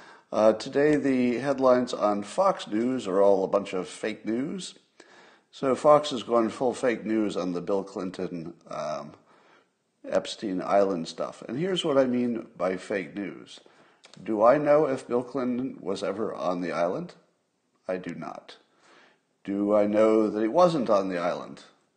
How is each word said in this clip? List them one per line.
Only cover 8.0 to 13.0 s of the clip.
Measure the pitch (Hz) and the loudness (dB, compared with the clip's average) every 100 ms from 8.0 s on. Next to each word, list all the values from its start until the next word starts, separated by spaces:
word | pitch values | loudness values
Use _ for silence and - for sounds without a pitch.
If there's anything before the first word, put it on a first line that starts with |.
| 90 92 87 87 80 - - | -8 -6 -8 -8 -12 -14 -12
um, | 78 76 71 76 - _ _ _ _ _ _ _ _ 277 | -8 -6 -8 -10 -18 _ _ _ _ _ _ _ _ -6
Epstein | 95 - - 107 92 | -4 -4 -8 -6 -6
Island | 65 101 98 90 85 | 0 2 2 0 -6
stuff. | - 64 - - | -8 -8 -10 -10
And | 127 | -6
here's | 185 180 | -4 -2
what | 165 135 | 0 2
I | |
mean | 127 123 123 113 - - | 2 2 0 -4 -8 -4
by | 92 92 | -4 -4
fake | - 104 | -4 -6